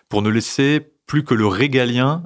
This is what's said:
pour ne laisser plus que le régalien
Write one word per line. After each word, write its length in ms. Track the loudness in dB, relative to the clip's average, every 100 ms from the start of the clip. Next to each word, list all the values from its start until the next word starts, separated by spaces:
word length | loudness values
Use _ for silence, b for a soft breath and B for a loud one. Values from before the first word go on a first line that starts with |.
| _
pour 100 | -2
ne 80 | 0
laisser 600 | 0 -2 0 0 0 -4 _
plus 200 | -4 -4
que 100 | 0
le 120 | 0 2
régalien 760 | 0 0 0 0 0 0 -2